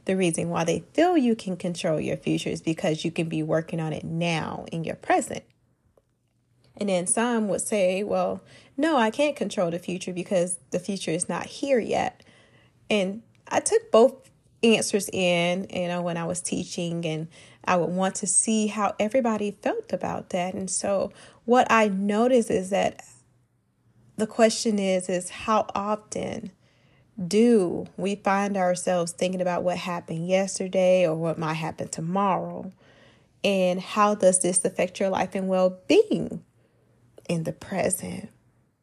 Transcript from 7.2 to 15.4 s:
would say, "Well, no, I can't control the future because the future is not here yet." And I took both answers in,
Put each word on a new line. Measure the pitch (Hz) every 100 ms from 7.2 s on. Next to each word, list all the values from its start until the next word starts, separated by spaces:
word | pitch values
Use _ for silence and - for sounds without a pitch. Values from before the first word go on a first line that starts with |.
| 240 233 214
would | 175
say, | - 214 180 190
"Well, | 208 185 185 196 - - - -
no, | 311 302
I | 220
can't | 220 294
control | 277 196 208 175
the | 170
future | - 180 185
because | 180 165 190 175 - _
the | 185
future | 180 196 -
is | 160 -
not | 175 -
here | - 277 262
yet." | - - - - - _ _ _ _ _ -
And | 214 185 208 - _ -
I | -
took | - 440 -
both | 220 247 - - _ _ _
answers | 233 214 - 208 190
in, | - 180 175